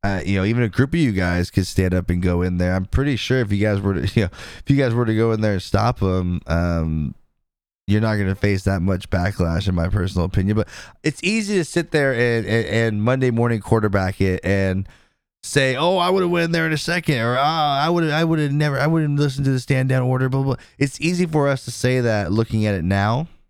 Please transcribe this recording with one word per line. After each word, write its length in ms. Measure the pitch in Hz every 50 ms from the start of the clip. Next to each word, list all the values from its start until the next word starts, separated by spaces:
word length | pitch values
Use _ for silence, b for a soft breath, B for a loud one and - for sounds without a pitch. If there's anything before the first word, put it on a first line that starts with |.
Uh, 200 | - 101 98 92 -
you 140 | 87 98
know, 80 | 98 92
even 180 | 107 113 120 120
a 60 | 107
group 220 | - - 135 139
of 80 | - 175
you 120 | 156 127
guys 400 | 101 95 92 90 87 90 87 -
could 160 | - - 90
stand 260 | - - - 95 92 90
up 160 | 92 87 -
and 120 | 90 87
go 220 | 87 90 87 87 87
in 160 | 90 90 87
there. 160 | 90 90 92
I'm 100 | 95 92
pretty 320 | - - 127 135 147 139
sure 220 | 107 - - 131 131
if 120 | 123 101
you 60 | 101
guys 240 | 101 104 107 104 98
were 140 | 101 101 98
to, 120 | 82 65
<laughs> 80 | 92 - 120
you 60 | 104
know, 40 | 87 B B B B B B
if 100 | B -
you 80 | 139
guys 160 | 139 139 123 113
were 120 | 120 123
to 100 | 110 110
go 180 | 110 113 113 113
in 80 | 107
there 120 | 110 107 101
and 80 | 92
stop 400 | - - - 98 107 117 127 -
'em, 380 | 101 95 92 92 90 90 90 85 -
um, 680 | - 80 85 87 87 85 82 80 80 80 80 76 67 - - _ _ _ _ _ _ _ _ _ _ _ _ _
you're 140 | - 101 107
not 140 | 110 110 107
gonna 200 | 104 101 95 98
face 280 | - - 104 101 92 -
that 180 | 98 98 92
much 280 | 85 95 95 90 - -
backlash, 580 | - 95 87 98 98 - 90 82 82 80 82
in 80 | 101 92
my 140 | 85 82 92
personal 360 | 95 107 90 92 - 92 85
opinion. 300 | 92 - 101 92 98 104
But 120 | 107 - B B B B B B B -
it's 180 | 156 151 - -
easy 320 | 180 214 226 214 196 208
to 100 | 190 160
sit 260 | - - 175 165 -
there 220 | - 156 143 135 131
and, 320 | 117 123 120 117 117 107
and, 200 | 90 110 117 107
and 360 | 73 104 113 117 113 107 104 104
Monday 280 | 117 127 135 131 127
morning 300 | 117 113 117 120 117 107
quarterback 600 | - - 120 113 107 104 95 98 95 92 95 -
it 220 | 98 95 90 - -
and 420 | 90 98 98 95 95 92 95 95 b b b b b b b b _ _ _ -
say, 320 | - - 143 135 131 127
"Oh, 220 | 131 151 175 190
I 140 | 185 175 180
would've 180 | 185 196 185 175
went 160 | 175 170 170
in 60 | 165
there 160 | 165 165 160
in 60 | 160 156
a 40 |
second," 400 | 143 - - 170 175 156 - 147
or, 200 | 120 113 120 123 127
"Ah, 440 | 139 151 160 165 151 147 139 139 147
I 60 | 165
would've, 220 | 175 175 165 156
I 120 | 147 156 165
would've 280 | 165 165 156 151 143
never, 280 | 139 147 151 151 139 131
I 80 | 131
wouldn't 320 | 156 165 165 156 147 143 143
listen 240 | 147 143 131 139 139
to 80 | 135
the 80 | 135 127
stand 300 | - - 135 131 131 131
down 140 | 131 131 127
order," 260 | 127 131 127 131 131
blah, 120 | 131 135
blah, 140 | 135 139 127
blah. 80 | B B B B
It's 220 | B 135 139 - -
easy 240 | 143 165 180 175 180
for 220 | 165 156 151 143
us 180 | 139 139 127 -
to 60 | -
say 280 | 113 - - 127 127 127
that 300 | 120 120 110 104 101 80
looking 340 | 98 110 113 - - 110 107
at 80 | 107 101
it 100 | 92 78
now. 440 | 90 98 98 98 107 113 131 165 165 - _ _